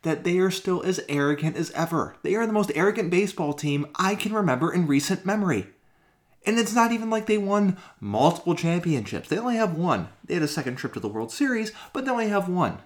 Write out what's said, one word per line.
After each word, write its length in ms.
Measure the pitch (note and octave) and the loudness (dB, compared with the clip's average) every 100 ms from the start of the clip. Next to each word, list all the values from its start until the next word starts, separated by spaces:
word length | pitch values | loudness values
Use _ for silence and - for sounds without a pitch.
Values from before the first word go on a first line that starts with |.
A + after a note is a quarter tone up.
| E3 | -2
that 160 | D3 | -2
they 160 | F3 F3+ | 0 2
are 140 | F#3+ | 2
still 320 | F#3 - F3 | 0 -2 0
as 200 | - F3+ - | 0 -2 -2
arrogant 480 | C#3+ C#3+ D3 D#3 D#3 | 0 0 2 0 -2
as 160 | D#3+ | -4
ever. 420 | - D#3+ E3+ G2 - | -2 -2 -2 -4 -6
They 140 | D3 G3+ | -2 0
are 100 | A3+ | 2
the 60 | |
most 180 | G#3+ F#3+ D3+ | 0 0 2
arrogant 340 | F#3+ G#3 F3 | 2 2 0
baseball 420 | F3+ G3 - D3+ | 2 0 0 -2
team 360 | C#3+ D3+ C#3+ D3 - | -2 0 -2 -2 -2
I 180 | F#3+ | 0
can 180 | G3+ G#3 | 0 -2
remember 400 | G#3+ F#3 B2+ E3 | 0 0 2 2
in 140 | F3+ E3 | 2 4
recent 400 | C#3+ - F#3 F#3 | 2 2 -2 0
memory. 400 | G#3+ F#3+ A2+ - _ _ _ _ _ _ _ - | 0 2 0 -2 _ _ _ _ _ _ _ 0
And 140 | A#3 | 2
it's 120 | G#3 | 2
not 200 | A3+ A#3 | 2 2
even 180 | A#3 A3 | 2 -2
like 160 | A3 G#3+ | -2 0
they 120 | G#3+ | 0
won 380 | G3 G3+ G3+ F#3 - - | 2 2 2 0 -8 -12
multiple 560 | G2+ G#2 D3 E3+ - | -4 4 4 4 -2
championships. 760 | E3 E3 E3+ E3+ C#3+ G2 G#2 - | 0 0 0 0 -2 -2 -8 -4
They 80 | F3 | -2
only 200 | A#3+ A3+ | 0 0
have 200 | G#3+ D#3+ | 0 0
one. 340 | F3 A2+ E2 - | 0 0 -2 -12
They 100 | - | -6
had 100 | F3 | -2
a 40 | D3+ | 0
second 280 | - C3 B2+ | -2 -6 -6
trip 160 | B2+ | -8
to 80 | - | -6
the 80 | G#2+ | -6
World 240 | G#2+ A2+ | -6 -6
Series, 400 | - C#4 A#3 A3 - - | -2 0 0 -4 -8 -10
but 120 | - | -6
they 80 | C4 | -2
only 160 | A#3+ A3 | 0 0
have 200 | G3+ F3+ | 0 0
one. 300 | F3+ C3 - | 0 0 -2